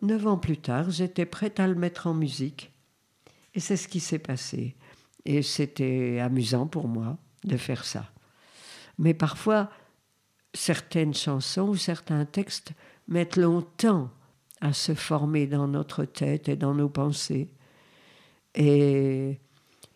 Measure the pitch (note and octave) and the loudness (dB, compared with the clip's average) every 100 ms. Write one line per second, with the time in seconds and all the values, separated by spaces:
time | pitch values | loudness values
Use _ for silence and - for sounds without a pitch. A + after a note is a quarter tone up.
0 | G3+ A3 G#3 F#3+ F3 D3+ - B2 F3 E3 | 0 2 2 0 0 -2 0 -2 0 -2
1 | F#3 F#3 F3 - G#3 G3+ F#3+ F3 F3 E3+ | -2 -2 -4 -2 -4 0 2 2 -2 -2
2 | F3 D#3+ D3+ B2+ C#3 D3 - _ _ _ | -2 0 0 -2 -6 -6 -20 _ _ _
3 | _ _ - _ _ - - G3+ - F3+ | _ _ -20 _ _ -8 -2 -2 -2 -6
4 | - D#3 D#3 C3 - C3 A#2+ - - - | -2 -4 -4 -6 -6 -6 -6 -8 -20 -20
5 | _ _ - D3 C#3+ - D3 - C3 C3 | _ _ 0 0 0 -2 -4 0 0 0
6 | B2 A#2+ B2 C3 A2+ B2 C#3+ E3 C3 A2+ | 0 0 0 0 2 0 0 -4 -4 -4
7 | A2+ D3 - _ G#3 B2+ - B2+ - A2 | -4 -8 -12 _ -4 -4 -2 -6 -6 -10
8 | A2 - _ _ _ - - - - - | -12 -18 _ _ _ -20 -20 -20 -20 0
9 | D#3+ D#3+ D#3 - - G#3+ G3+ - - _ | 2 4 0 0 2 2 2 -8 -20 _
10 | _ _ _ _ _ - - D#3+ - F3 | _ _ _ _ _ -8 -2 -2 0 0
11 | D#3 C#3+ - C#3 - - G3 G3 - E3 | 0 0 -2 -2 -2 -2 0 0 -2 -6
12 | - D3+ D3 - G3 - - D#3 - - | -2 -2 0 -2 -4 -6 -10 -18 -20 -20
13 | - E3+ E3+ F3 F3 E3+ E3+ _ A3+ F#3+ | -4 0 0 4 4 4 0 _ 4 4
14 | B2+ - _ _ _ - D3 C#3+ - D#3 | 0 -8 _ _ _ -4 -2 0 0 -2
15 | - D#3 D3 D#3 C#3 C#3+ C#3+ C#3+ D3+ - | 0 0 2 2 2 2 0 0 -4 -4
16 | D3 - C#3+ D3 D3+ C#3+ C#3+ C#3+ D3 C#3 | -6 -2 -2 0 -2 -2 0 2 0 0
17 | C#3+ C#3+ - C#3+ D#3 - _ _ _ _ | -2 -2 -2 -4 -4 -10 _ _ _ _
18 | - - - _ _ - D3 C#3+ C#3+ C#3 | -20 -20 -20 _ _ 2 6 8 6 4
19 | C3+ C3 C3+ C3+ _ _ _ _ - | 2 0 -4 -6 _ _ _ _ -20